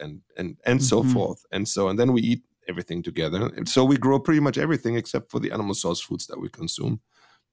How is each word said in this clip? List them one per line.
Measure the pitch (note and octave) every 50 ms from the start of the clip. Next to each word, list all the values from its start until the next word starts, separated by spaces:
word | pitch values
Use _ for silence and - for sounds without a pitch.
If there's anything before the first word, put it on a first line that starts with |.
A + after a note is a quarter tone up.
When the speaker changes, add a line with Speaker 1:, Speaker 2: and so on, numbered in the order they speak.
Speaker 1:
and, | D2+ D2+ D2+ - - _ _
and, | - F#2 F2 - - _
and | A#2 B2 C3 C3+
so | B2 G#2+ A2
Speaker 2:
Mm-hmm. | C3 C3 B2+
Speaker 1:
forth. | A#2 - - - - - _ G2
And | F#2+ G2 -
so, | - G2 G2 F#2
and | F#2+ G#2+
then | A#2+ C3 B2+
we | A#2 A2
eat | A#2 A#2+ A#2+ - _ _ _ _ -
everything | F2+ F2 F2+ - E2+ F2 E2
together. | F2 - F2 E2 D#2 E2 F#2+ A2+ - -
And | - - -
so | - C3 B2+
we | C3 C#3+
grow | C3+ A2 C3 C3+ C3+
pretty | - - D#3+ D3+
much | D3 C#3 A#2+ C3+
everything | D3 D#3 D#3+ B2 - A#2 A#2
except | A#2 A2+ - - C3+ - -
for | - A2+
the | A2 -
animal | G#2+ G#2+ G#2+ G2 F#2+
source | - - E2+ F2 -
foods | - - - - -
that | - - -
we | F2+ -
consume | - - - E3+ - - - - A2+ G#2+ - _ _ _ _ _ _ _ _ _